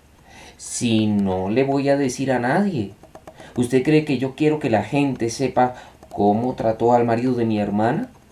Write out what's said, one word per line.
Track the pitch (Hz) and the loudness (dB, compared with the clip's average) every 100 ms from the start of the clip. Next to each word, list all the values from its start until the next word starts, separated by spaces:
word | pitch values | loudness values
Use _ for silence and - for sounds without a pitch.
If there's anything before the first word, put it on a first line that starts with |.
| _ _ - - - - | _ _ -20 -20 -20 -18
Si | - - 120 110 107 | -12 -4 0 2 2
no | 104 98 92 95 | 0 0 -2 -2
le | 113 | 0
voy | 139 139 139 | 0 0 2
a | 139 | 2
decir | 135 123 131 | 0 -2 -2
a | 127 | 0
nadie. | 123 165 202 147 98 - - - - - - - | 0 0 0 -2 -6 -12 -20 -20 -20 -20 -10 -4
¿Usted | 123 131 | 0 2
cree | 127 156 | 4 2
que | 151 127 | 2 -4
yo | 131 - | -4 0
quiero | 151 151 | 0 0
que | 143 | 0
la | 107 | 0
gente | 101 143 143 123 113 | 0 0 0 -2 -4
sepa | 113 131 127 123 - - - - | -2 -2 0 0 -2 -18 -20 -14
cómo | - 101 107 123 - | 0 2 2 -2 -2
trató | 113 110 117 | -2 2 2
al | 120 120 | 4 2
marido | 117 127 120 | 0 0 0
de | 113 | 0
mi | 104 | 0
hermana? | 104 101 113 160 262 - _ | 0 0 0 -2 -6 -14 _